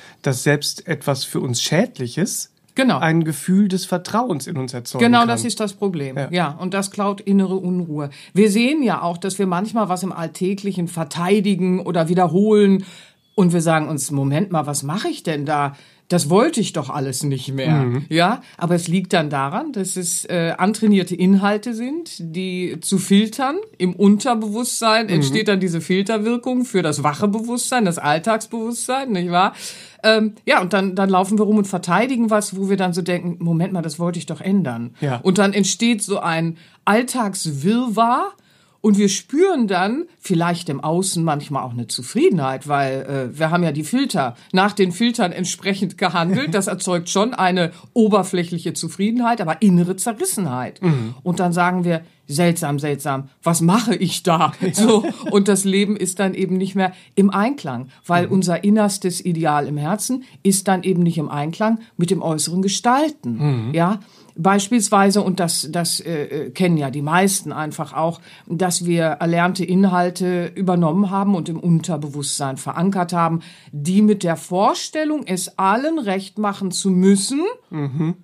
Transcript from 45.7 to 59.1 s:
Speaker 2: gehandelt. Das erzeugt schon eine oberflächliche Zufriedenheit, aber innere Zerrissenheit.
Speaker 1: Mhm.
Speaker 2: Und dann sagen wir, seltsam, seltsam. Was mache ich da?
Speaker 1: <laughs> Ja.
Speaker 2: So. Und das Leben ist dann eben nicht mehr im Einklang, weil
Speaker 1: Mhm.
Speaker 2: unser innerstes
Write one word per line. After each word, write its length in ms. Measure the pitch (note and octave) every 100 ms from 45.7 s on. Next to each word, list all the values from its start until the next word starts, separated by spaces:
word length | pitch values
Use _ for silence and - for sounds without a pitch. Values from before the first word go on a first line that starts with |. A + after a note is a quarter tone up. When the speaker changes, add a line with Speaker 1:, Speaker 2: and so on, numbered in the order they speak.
| G3 G3 -
Speaker 2:
gehandelt. 560 | F#3 F3 E3 F#3+ D4
Das 140 | G3 G3
erzeugt 400 | F#3 - F3 F3
schon 240 | G3 A3+
eine 380 | - F#3 F#3 E3+ - -
oberflächliche 800 | A#3+ G#3+ G3+ F#3 F#3 E3+ E3+ E3+
Zufriedenheit, 640 | - E3 - G3+ A#3+ A#3+ A#3
aber 220 | E3 E3
innere 340 | G#3 F3 F3 F#3+
Zerrissenheit. 840 | A#3+ A3 F#4 - E3 B2 A#2 -
Speaker 1:
Mhm. 320 | F3+ C#3 A2+ B2
Speaker 2:
Und 160 | F3+ E3+
dann 140 | F3+
sagen 320 | E3+ F3 F3+ F3
wir, 160 | E3 E3 _ -
seltsam, 540 | C#3+ F3 E3+ D3 C#3+
seltsam. 500 | D3 C#3 D3 C3+ C#3 _
Was 160 | E3 E3
mache 340 | E3 G#3+ A3+ F#3
ich 280 | F3+ -
da? 300 | F#3+ D#3+ D#3 -
Speaker 1:
<laughs> 40 |
Ja. 120 | F#3
Speaker 2:
So. 320 | - A3+ G#3+ D4+ - D4+
Und 160 | G3+ G3+
das 160 | G3 G3
Leben 320 | F#3+ G3+ G#3+
ist 220 | F3+ -
dann 140 | G3
eben 220 | - F#3 F#3
nicht 160 | F#3+
mehr 200 | G3 F#3 - - -
im 140 | G3
Einklang, 600 | G3 A3 C#4+ D#3 B2 C3 - -
weil 200 | F3 E3+
Speaker 1:
Mhm. 40 |
Speaker 2:
unser 300 | F#3+ F3+ E3+
innerstes 600 | G3+ G#3+ G#3 G3 F#3